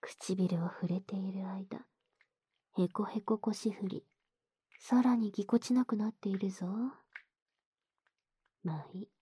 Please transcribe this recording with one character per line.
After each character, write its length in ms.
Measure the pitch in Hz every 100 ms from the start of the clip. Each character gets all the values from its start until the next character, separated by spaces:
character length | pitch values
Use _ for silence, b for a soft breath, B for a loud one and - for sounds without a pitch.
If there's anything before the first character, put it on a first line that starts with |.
| -
唇 560 | - - 190 185 170
を 60 | 175
触 200 | - 175
れ 120 | 180
て 160 | - 196
い 160 | 190
る 160 | 190 190
間、 380 | 190 190 233 - _ _ _ _ _ _ _ _ -
へ 120 | 180
こ 180 | - 202
へ 160 | 214
こ 160 | - 220
腰 320 | 220 208 220
振 180 | 202 190
り、 180 | - - _ _ _ _ _ _ -
さ 220 | - 247
ら 140 | 254 240
に 140 | 214
ぎ 160 | 202 202
こ 120 | 233
ち 140 | -
な 140 | 247 254
く 100 | 214
な 140 | 214
っ 20 |
て 160 | - 196
い 80 | 196
る 120 | 196
ぞ。 160 | 190 180 208 254 - _ - _ _ _ _ _ _ _ _ _ _ _ _ _ _
ま 180 | 175 160
あ 60 | -
い 120 | 185
い。 60 | 208 _